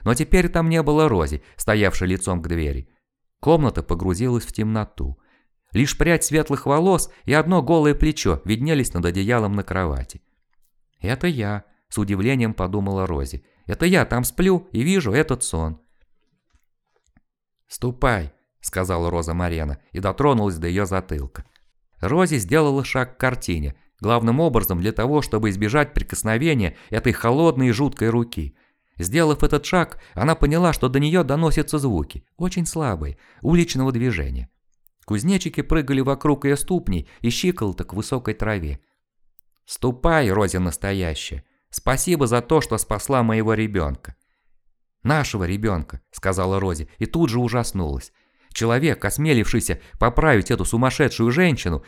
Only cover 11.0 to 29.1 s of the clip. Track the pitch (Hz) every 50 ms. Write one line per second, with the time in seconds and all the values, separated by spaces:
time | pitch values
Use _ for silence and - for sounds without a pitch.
11 | - 95 127 127 - 175 156 123 104 101 104 104 - _ _ _ _ - - 110
12 | 104 98 101 95 101 123 139 131 117 110 110 - 95 92 95 104 98 98 98 95
13 | 95 87 82 71 67 65 - 67 _ _ _ _ - - 101 - 160 180 190 160
14 | 113 - 120 120 127 - - - 185 190 - 87 - - - 107 127 170 196 190
15 | 139 101 101 143 156 151 131 - - - - 82 80 80 80 - _ _ _ _
16 | _ _ _ _ _ _ _ _ _ _ _ _ _ _ _ _ _ _ _ _
17 | _ _ _ _ _ _ _ _ _ _ _ _ _ - - - 120 123 123 -
18 | 147 131 113 95 80 71 _ _ _ _ _ _ - - - 92 92 92 90 85
19 | 85 87 87 85 82 80 80 87 87 87 82 80 78 73 69 - _ _ - 95
20 | 95 95 92 - 139 147 135 113 104 101 87 78 82 87 87 98 104 87 95 92
21 | 92 - 80 73 67 65 - - - _ _ _ _ _ _ _ _ _ _ -
22 | - 95 139 175 185 156 156 123 95 85 131 160 156 143 135 139 131 - - 135
23 | 127 123 - - - 127 123 123 - - 87 80 73 71 - _ _ _ _ -
24 | 92 104 117 117 113 117 120 143 170 160 117 110 95 95 92 85 90 110 110 -
25 | 110 135 151 147 135 - - 107 107 107 95 98 107 104 120 151 143 139 - -
26 | - - 95 - - 110 110 117 147 165 151 120 98 82 - - - - 107 117
27 | - 127 104 - - 117 123 147 170 165 139 131 131 123 107 110 143 135 - -
28 | 107 113 113 120 120 117 - - 76 69 - _ _ _ _ _ _ _ _ -
29 | 87 90